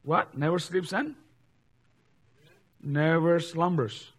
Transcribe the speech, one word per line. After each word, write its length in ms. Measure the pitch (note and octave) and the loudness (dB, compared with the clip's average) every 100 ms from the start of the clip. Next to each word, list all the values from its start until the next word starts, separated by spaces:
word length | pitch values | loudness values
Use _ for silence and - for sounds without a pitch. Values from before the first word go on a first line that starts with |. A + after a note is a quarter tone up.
What? 340 | C3+ E3+ - - | 2 0 0 -2
Never 220 | D3+ F3 | 0 0
sleeps 340 | - F3+ D#3+ | -2 -4 -2
and? 220 | F#3+ D4 C#4 _ _ _ _ _ _ _ _ _ _ _ _ _ _ _ _ | -4 -4 -10 _ _ _ _ _ _ _ _ _ _ _ _ _ _ _ _
Never 600 | D3 C#3+ D#3 E3 E3 E3+ | -4 0 2 4 4 2
slumbers. 720 | E3 E3 F3 E3 A2+ - - | 0 -2 0 0 -2 -6 -18